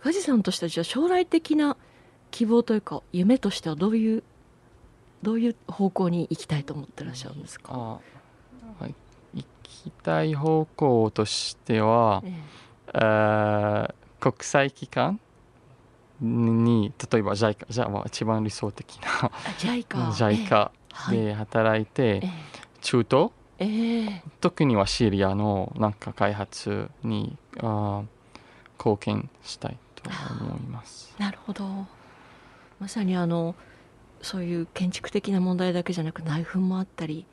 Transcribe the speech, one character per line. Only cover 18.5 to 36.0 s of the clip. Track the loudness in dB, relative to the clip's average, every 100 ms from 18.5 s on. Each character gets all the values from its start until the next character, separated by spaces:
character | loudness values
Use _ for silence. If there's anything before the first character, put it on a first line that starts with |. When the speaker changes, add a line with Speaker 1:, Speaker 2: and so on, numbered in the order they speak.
| -4 -8
Speaker 2:
的 | -8 -18 -12
な。 | -6 -2 -2
Speaker 1:
あ、 | -4 -10 -4
ジ | -2
ャ | -2
イ |
カ。 | -4 -4 -2 2
Speaker 2:
ジ |
ャ | 2
イ | 2 4
カ | 2 2
Speaker 1:
え | _ _
え。 |
は | -12 -2
い。 | 0
Speaker 2:
で | 0
働 | -4 -2 2 4 2
い | 0
て、 | 0
Speaker 1:
え | 2 2
え。 | -2 -8 -16 -20 -20 -10
Speaker 2:
中 | 0 0 4
東？ | 4 2 -2 -20 -6
Speaker 1:
え | -2 0 0 0 -4
え。 | -6 -14 -2
Speaker 2:
特 | -2 2
に | 4 4
は | 2
シ | 2 2
リ | 4 2
ア | 2
の | 0 0 -2 0
な | 0
ん |
か | -2 -12
開 | -2 -2
発 | 0 -6 -8 -6 -4 -6 -8
に、 | -4 -4 -4 -10 _ -6
あ |
ー、 | -4 -2 -2 -4 -6 _ _ -20 -20 -20 -20 _
貢 | 0 2
献 | 0 -4 -4 -14
し | -18 -10
た | -10
い | -10 _ -18
と | -12 -10 -10 -8
思 | -8 -8
い |
ま | -10 -12 -14
す。 | -20 -20 -6
Speaker 1:
あ |
ー、 |
な | -6
る | -6 -12
ほ |
ど。 | -8 -8 -8 -12 -16 -20 -20 -20 -20 -20 -20 -20 _
ま | -10
さ | -4
に | 0 0
あ | 0
の、 | 0 -2 -6 -16 -20 -20 -20 -20 -16
そ | -10 -8
う |
い | -4 -4
う | -6
建 | -4 -4
築 | -4 -6
的 | -6 -2
な | 0
問 | 2 0
題 | 0
だ | 0
け | -2
じ | -4